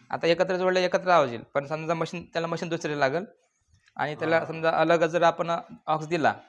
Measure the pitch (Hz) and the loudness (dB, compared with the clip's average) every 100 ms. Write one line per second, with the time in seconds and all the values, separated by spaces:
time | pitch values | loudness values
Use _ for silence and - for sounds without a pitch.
0 | - 135 165 170 180 180 185 185 180 190 | -10 -2 0 2 2 0 0 2 2 0
1 | 180 170 139 117 - 143 139 156 160 165 | 4 4 4 0 -6 -6 -4 -6 -4 -4
2 | 165 180 170 170 170 165 175 160 165 147 | -4 -8 -8 -6 -4 -4 -4 -4 -4 0
3 | 139 151 208 _ _ _ _ _ _ - | 0 0 -6 _ _ _ _ _ _ -6
4 | 139 151 160 165 160 160 160 - 160 165 | -6 -4 0 0 0 -4 0 2 4 4
5 | 165 170 165 160 170 170 - - - 156 | 2 4 2 2 -2 -4 -6 -12 -4 -4
6 | 151 170 127 104 | -2 0 2 0